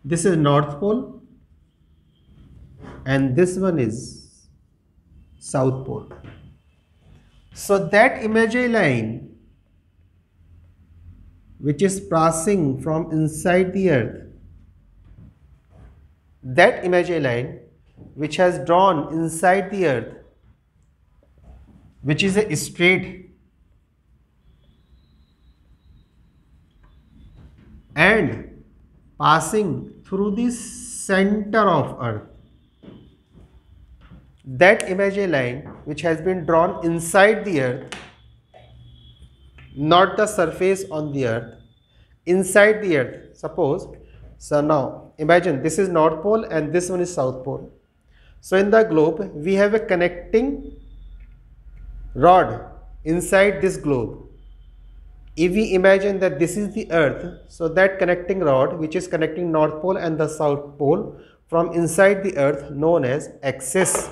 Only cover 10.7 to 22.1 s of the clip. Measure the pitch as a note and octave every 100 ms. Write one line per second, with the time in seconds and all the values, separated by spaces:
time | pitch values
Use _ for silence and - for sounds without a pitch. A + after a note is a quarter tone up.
10.7 | _ _ - - - - _ _ - C#3
11.7 | D3 G3 F#3+ - E3 D#3+ E3 G#3+ G3 D3
12.7 | C3 D#3+ D#3+ E3+ D#3 D#3 D3+ F#3 F3+ F#3
13.7 | F#3+ F#3 C3+ G#2+ - - - - - -
14.7 | _ _ _ - - - _ _ - _
15.7 | - - - - _ _ _ C3 B2+ G3
16.7 | - F#3 F3+ E3+ E3 C#3 A#2+ - - -
17.7 | _ _ - - - D3 - F3+ E3+ C#3
18.7 | F3 G3 D#3+ - D#3+ E3 D#3+ F3+ G3 G3
19.7 | G3+ E3 A#2+ - - - _ _ _ _
20.7 | _ _ _ _ _ _ _ - - -
21.7 | - _ _ C3